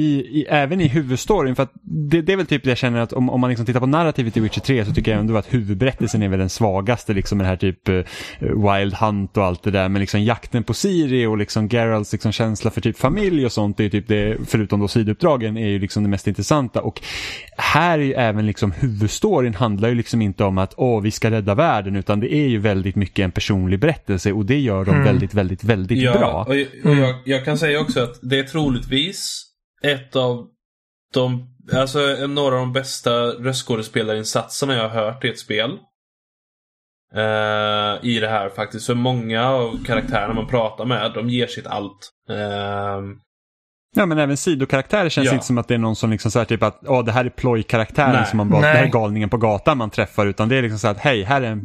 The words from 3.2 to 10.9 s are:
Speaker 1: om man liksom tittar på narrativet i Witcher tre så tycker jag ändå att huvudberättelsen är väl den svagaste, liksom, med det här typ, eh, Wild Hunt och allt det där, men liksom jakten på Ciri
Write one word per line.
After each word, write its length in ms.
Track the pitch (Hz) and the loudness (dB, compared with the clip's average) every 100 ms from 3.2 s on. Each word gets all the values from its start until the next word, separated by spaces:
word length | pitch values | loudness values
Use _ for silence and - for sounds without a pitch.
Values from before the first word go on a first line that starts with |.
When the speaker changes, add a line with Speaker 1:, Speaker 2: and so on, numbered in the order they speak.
| 127 | 0
Speaker 1:
om 100 | 127 | 2
man 100 | 123 | 2
liksom 160 | 117 113 | 0 0
tittar 140 | 120 | 0
på 60 | 131 | 2
narrativet 500 | 151 165 143 117 110 | 2 2 0 -2 0
i 40 | |
Witcher 200 | 110 - | 0 0
tre 240 | - 131 | 0 2
så 80 | 104 | 2
tycker 160 | - 110 | 0 0
jag 100 | 107 | 0
ändå 160 | 110 110 | 2 0
att 180 | - | 0
huvudberättelsen 680 | 123 101 98 131 - 120 110 | -2 -2 0 -2 0 -2 0
är 60 | 101 | 0
väl 100 | 95 | 0
den 100 | 95 | 0
svagaste, 640 | - 110 95 98 120 - | 0 0 0 -2 -2 -2
liksom, 240 | 98 92 104 | -2 0 0
med 60 | |
det 40 | 92 | 0
här 80 | 92 | 0
typ, 320 | 98 87 - | -2 -2 0
eh, 160 | 92 87 - - - | 0 -2 -10 -14 -6
Wild 540 | - - 101 98 101 | -2 2 2 2 0
Hunt 420 | 98 107 101 98 - | 0 0 0 -2 0
och 80 | |
allt 180 | 95 90 | 0 0
det 80 | 107 | 0
där, 180 | 98 95 | 0 2
men 120 | 98 | 0
liksom 220 | 98 104 | 0 0
jakten 400 | 107 117 - 123 | 0 -2 -2 -4
på 100 | 110 | -2
Ciri 520 | 117 202 | -2 0